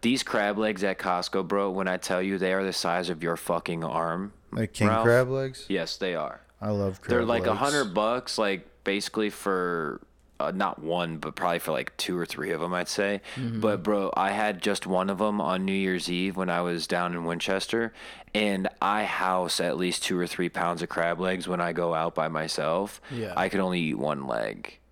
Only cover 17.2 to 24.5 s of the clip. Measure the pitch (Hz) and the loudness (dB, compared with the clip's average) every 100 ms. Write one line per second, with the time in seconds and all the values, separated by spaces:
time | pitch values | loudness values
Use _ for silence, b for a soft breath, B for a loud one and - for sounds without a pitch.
17.2 | 85 85 - 98 - 113 117 B B B | -2 -2 0 0 0 -2 -2 B B B
18.2 | B 107 104 98 95 - 95 104 104 - | B 0 2 2 -2 0 2 2 0 0
19.2 | 92 92 87 - 87 71 92 - - 92 | 2 2 2 0 0 0 0 0 0 0
20.2 | 87 - 87 - 87 87 85 - 85 85 | 0 0 -2 0 0 0 -2 0 0 2
21.2 | 92 92 87 90 87 85 85 82 82 82 | 0 0 -2 0 0 0 0 2 0 0
22.2 | 78 78 80 - 76 85 101 - - 123 | -2 0 -2 0 0 2 0 -6 -10 -8
23.2 | 107 87 92 98 92 90 78 55 73 73 | -4 0 2 2 2 2 0 0 0 -2
24.2 | 67 57 55 | -2 -2 -2